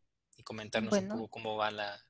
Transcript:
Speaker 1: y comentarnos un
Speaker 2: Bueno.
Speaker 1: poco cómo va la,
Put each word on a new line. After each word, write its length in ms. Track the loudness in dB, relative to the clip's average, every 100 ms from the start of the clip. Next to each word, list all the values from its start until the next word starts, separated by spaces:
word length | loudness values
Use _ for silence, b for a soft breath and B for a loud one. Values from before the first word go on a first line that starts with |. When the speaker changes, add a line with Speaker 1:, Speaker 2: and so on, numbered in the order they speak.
| _ _ _ -16
Speaker 1:
y 60 |
comentarnos 500 | -10 -8 -2 0 4
un 60 | 4
Speaker 2:
Bueno. 140 | 2 -4
Speaker 1:
poco 140 | -6
cómo 260 | -6 -2 2
va 140 | 2
la, 300 | 2 -4 -6 -14